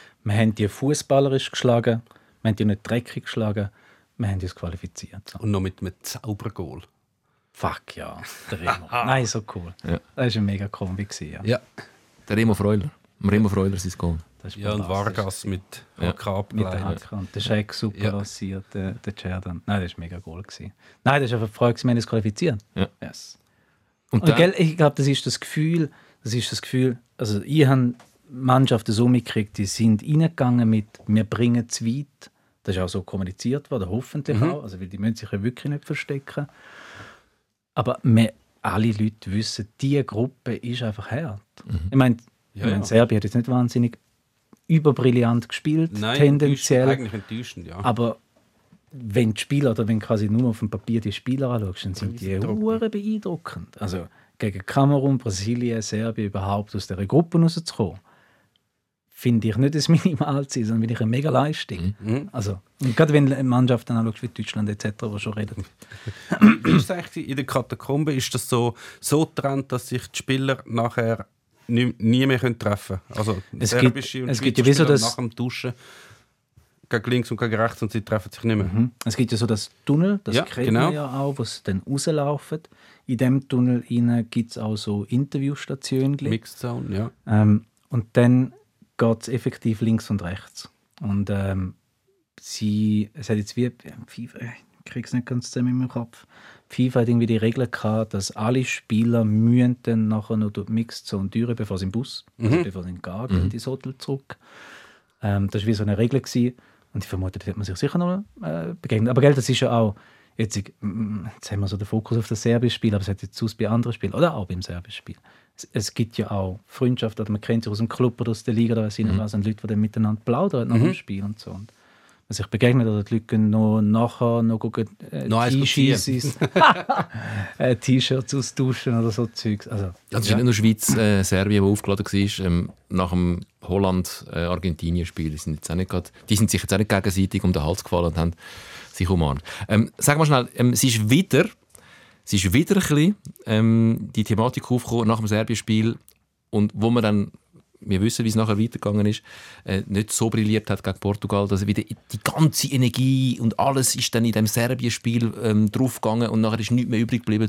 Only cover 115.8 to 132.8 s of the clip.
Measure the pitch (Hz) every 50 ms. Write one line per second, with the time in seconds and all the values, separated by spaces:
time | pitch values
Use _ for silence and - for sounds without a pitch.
115.8 | 104 - - - 117 - - - 101 - 107 98 95 95 90 - _ _ - -
116.8 | 127 123 127 - 117 107 107 - 107 101 107 104 - - 117 113 - 107 104 104
117.8 | 113 107 - - 127 120 - - 117 117 110 - - 127 110 113 117 113 117 113
118.8 | 110 104 - - 110 107 92 101 107 104 104 101 98 110 107 - - 104 107 104
119.8 | 107 107 - 113 110 107 107 107 - 123 120 143 190 196 - 123 117 123 120 113
120.8 | 131 175 185 - - - 98 98 101 101 107 - - 95 90 95 107 - - _
121.8 | _ _ _ _ _ _ _ _ _ - 107 - 101 - - 101 123 120 123 131
122.8 | 113 110 104 104 104 - 117 107 - - 117 107 107 107 107 110 110 107 107 110
123.8 | 107 104 107 113 120 117 - - 123 117 117 117 113 113 113 107 - 110 - 117
124.8 | 110 - - - - - - - 131 117 107 117 123 123 135 135 139 135 - -
125.8 | 131 135 123 98 - 139 127 123 117 139 - - 147 - - 185 - 190 - 180
126.8 | - - 269 208 - - - 110 104 107 107 101 101 - - - 139 127 120 -
127.8 | - 135 127 135 - - 135 131 - - 139 139 120 - - - 131 131 120 -
128.8 | - 135 117 117 113 113 104 120 117 110 - - - 110 104 107 - - 117 101
129.8 | 98 90 90 _ _ - - 113 104 101 107 110 123 123 110 104 107 110 107 -
130.8 | - - 127 113 110 104 101 98 92 - 98 92 98 104 104 101 98 98 104 -
131.8 | - 98 98 95 98 - - 98 98 101 - - 95 87 85 87 - - - _